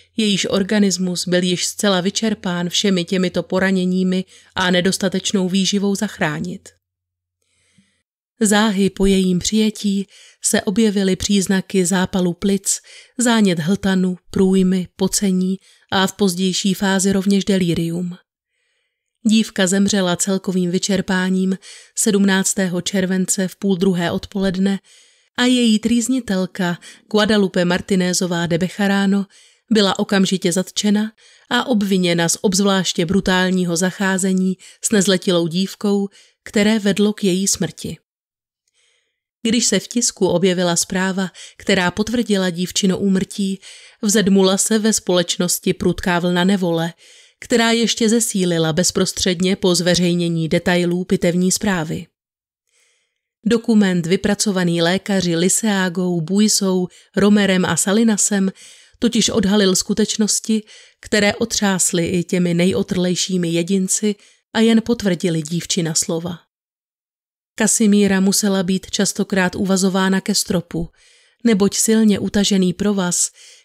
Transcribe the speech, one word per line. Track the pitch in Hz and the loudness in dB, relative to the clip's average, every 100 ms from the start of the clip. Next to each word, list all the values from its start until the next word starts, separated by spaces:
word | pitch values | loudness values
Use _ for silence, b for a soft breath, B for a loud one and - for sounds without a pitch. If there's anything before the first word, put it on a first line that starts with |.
| B - | B -4
jejíž | 214 190 - | 0 0 -2
organismus | 196 190 214 202 175 185 175 - | -2 0 2 2 0 -4 -4 -2
byl | 180 | 0
již | 180 175 - | 0 -2 -4
zcela | - 208 185 | -2 0 0
vyčerpán | 180 - 220 208 190 175 175 | -2 -2 -4 -4 -4 -4 -4
všemi | - 208 185 | -2 0 0
těmito | 170 185 180 180 | 0 -2 -2 -2
poraněními | 170 185 190 190 180 185 185 185 185 b b | -4 0 0 0 0 0 0 -2 -4 b b
a | - 180 | -4 0
nedostatečnou | 180 180 180 190 185 - 196 185 | 2 2 0 -2 -2 -2 -2 0
výživou, | 190 180 202 202 | 0 0 0 0
zachránit. | 196 208 - 160 151 175 185 - - _ _ _ _ _ _ _ _ _ _ _ _ _ _ _ - | -2 -4 -4 -4 -4 -8 -10 -16 -20 _ _ _ _ _ _ _ _ _ _ _ _ _ _ _ -2
Záhy | 220 208 220 190 190 | 0 2 2 2 0
po | - 196 | 2 2
jejím | 190 185 180 | 2 2 0
přijetí | - 214 214 - 208 196 190 B B B | 0 0 0 0 -2 -4 -6 B B B
se | - 214 | -2 -2
objevily | - 196 220 202 190 185 | 0 0 2 2 0 0
příznaky | - 202 180 190 - 190 170 | 0 0 2 -2 0 0 0
zápalu | 185 185 190 180 | 0 0 0 -2
plic, | 175 196 196 - - B B B - | -2 -2 -2 -2 -6 B B B -4
zánět | 240 226 202 170 | 0 2 2 2
hltanu, | 156 196 196 190 185 180 - | 0 -2 0 0 0 -2 -4
průjmy, | - 190 190 185 185 175 - | 0 2 4 2 0 -4 -4
pocení | 190 - 202 185 185 190 b b b | -4 0 0 0 0 -4 b b b
a | 196 190 | -2 -2
v | |
pozdější | - 202 175 190 175 196 | 0 -2 0 -2 0 -2
fázi | 185 196 190 196 | 0 0 0 0
rovněž | 196 190 196 | 0 2 0
delirium. | 185 190 175 160 165 170 180 175 _ _ _ _ _ _ _ _ _ _ 226 | 0 0 0 -2 -4 -6 -8 -10 _ _ _ _ _ _ _ _ _ _ 2
Dívka | 220 214 - 185 | 2 2 0 0
zemřela | 196 196 202 180 175 | 2 0 0 0 0
celkovým | - 190 196 185 175 | -2 -2 -2 -2 -2
vyčerpáním | 185 196 190 185 185 185 185 190 190 B B B - | -2 -2 -2 -2 -2 0 0 -2 -4 B B B -4
sedmnáctého | 226 202 196 190 190 - 185 180 | 0 2 4 2 0 -2 -2 -4
července | - 196 185 185 180 - 185 | -4 -2 0 0 -2 -2 -4
v | - | -4
půl | 196 185 | -2 0
druhé | 196 180 170 | 0 0 -2
odpoledne | 190 - 196 196 185 196 196 b b b b b - | -4 -6 -4 -2 0 0 -2 b b b b b -2
a | |
její | 247 247 240 214 | 2 4 4 2
trýznitelka | 220 233 226 262 240 190 185 - 175 175 B B _ | 2 0 0 -2 -2 -2 -2 -4 -4 -4 B B _
Guadalupe | 208 208 214 190 185 | 0 2 2 2 2
Martinézová | 175 180 - 190 180 175 180 175 170 | 0 0 0 0 2 0 -2 -2 -2
de | 165 | 0
Bejarano | 180 - 202 196 196 196 196 b b b - | -2 -2 0 2 2 0 -2 b b b -2
byla | 220 196 - | 2 2 0
okamžitě | 208 196 190 185 180 | 0 2 2 0 0
zatčena | 180 185 - 208 208 220 - b b - | -2 -4 -2 0 0 -2 -8 b b -6
a | 247 277 | -4 0
obviněna | 214 202 190 180 170 165 | 0 2 0 2 2 0
z | - | 0
obzvláště | 214 185 202 190 175 - 165 | -2 0 2 0 0 -2 0
brutálního | 196 190 180 185 185 175 170 | 0 2 0 2 0 0 0
zacházení | 185 - 196 190 190 190 185 185 B B | -2 -2 -2 0 0 0 0 -4 B B
s | - | -2
nezletilou | 208 190 185 196 175 170 | 0 2 0 0 0 0
dívkou, | 170 190 - 208 202 196 b b b | -2 -4 -4 -2 0 -2 b b b
které | - 214 208 220 | -6 0 2 2
vedlo | 202 190 208 | 0 2 0
k | - | 0
její | 196 180 196 | 0 0 0
smrti. | - 160 - - 160 _ _ _ _ _ _ _ _ _ _ _ _ _ _ | -2 -4 -8 -12 -14 _ _ _ _ _ _ _ _ _ _ _ _ _ _
Když | 226 240 - | -2 0 0
se | 190 | 0
v | - | -2
tisku | 240 - - 180 | -4 -4 0 0
objevila | 170 185 180 175 170 | 2 2 0 0 -2
zpráva, | - 185 190 190 185 B B - | -2 -2 -2 -4 -6 B B -8
která | - 190 180 | -2 0 0
potvrdila | 180 214 240 220 196 185 | -2 -2 -2 0 0 0
dívčino | 170 180 - 196 180 | -2 -6 -2 -2 0
úmrtí, | 196 185 180 - 196 190 B B B B | 0 0 -2 -4 -6 -6 B B B B
vzedmula | 208 214 202 196 190 190 | 0 2 4 4 4 2
se | - 220 | 0 0
ve | 214 | 2
společnosti | 208 - 180 175 - 180 - 196 | 0 0 0 0 -2 -2 -2 -2
prudká | 170 180 170 190 175 | -2 -2 -2 -2 0
vlna | 175 180 | 0 2
nevole, | 180 202 180 165 170 - B B B _ | 2 2 0 -2 -4 -8 B B B _
která | - 233 226 | -2 0 2
ještě | 226 226 - 226 | 2 0 0 2
zesílila | 233 226 196 180 165 160 | 2 0 0 0 0 0
bezprostředně | 160 175 - 180 - 196 175 185 196 | 0 0 0 -2 -2 -2 0 0 0
po | 190 | 0
zveřejnění | 170 180 175 175 175 170 165 160 | 2 2 2 2 0 -2 -2 -2
detailů | 170 185 180 175 180 | -2 0 0 0 -2
pitevní | 185 175 175 175 185 | -2 0 0 2 0
zprávy. | - 214 180 156 160 165 _ _ _ _ _ _ _ _ _ _ _ _ _ 214 | 0 -2 -2 -4 -8 -12 _ _ _ _ _ _ _ _ _ _ _ _ _ 0
Dokument | 233 233 214 196 180 160 | 0 4 4 4 2 0
vypracovaný | 196 202 202 220 185 175 170 | 0 0 -2 -2 0 0 0
lékaři | 170 190 - 196 175 165 | 0 0 -2 -2 0 0
Liseágou, | 185 - 220 196 185 175 180 175 | 0 0 0 0 -2 -2 -2 -2
Buisou, | 156 196 214 - 190 185 180 b b 190 | -2 2 2 2 0 0 -2 b b 0
Romerem | 202 208 196 185 | 4 4 4 2
a | 175 160 | 0 0
Salinasem | - 208 233 202 - 202 190 B B B B _ | 0 2 2 2 0 0 -2 B B B B _
totiž | 233 226 - | -2 0 0
odhalil | - 185 208 190 185 | 0 2 2 2 0
skutečnosti, | - 208 208 - 208 - - 220 B B B B | 0 -2 -2 0 -2 -2 -2 -4 B B B B
které | - 214 202 | -4 0 2
otřásly | 208 226 - 202 185 - 175 170 | 0 -4 -2 0 0 0 0 0
i | 180 | -2
těmi | 170 185 175 | -2 0 0
nejotrlejšími | 170 180 - 196 185 180 170 - 185 170 | 2 2 0 -2 -2 -2 -2 -2 -2 -2
jedinci | 170 170 196 185 - 214 202 b b _ | -2 0 0 0 -2 -2 -4 b b _
a | 220 | 0
jen | 226 226 | 4 4
potvrdili | 226 233 202 170 180 160 | 2 -2 0 0 -2 -2
dívčina | 151 170 - - 165 | -4 -6 -4 -4 -2
slova. | 160 - 165 175 170 _ _ _ _ _ _ _ _ _ _ _ | -4 -4 -4 -6 -10 _ _ _ _ _ _ _ _ _ _ _
Kasimíra | - 220 - 214 208 202 190 | -2 0 2 4 4 4 4
musela | 196 190 208 190 | 2 2 0 0
být | 185 190 - | 0 -2 -4
častokrát | - 196 - 196 190 180 | -2 -2 -2 -2 0 -2
uvazována | - 190 190 190 190 190 190 | -2 0 0 0 0 0 0
ke | - | 0
stropu, | 196 - 180 - 160 165 b b b b b | -2 -2 -4 -4 -6 -8 b b b b b
neboť | 233 202 202 | 0 2 2
silně | - - 220 220 196 | 2 2 4 4 2
utažený | 196 208 196 196 180 | 0 0 2 2 2
provaz, | 170 202 196 180 170 - B B B | 0 -2 0 -2 -2 -4 B B B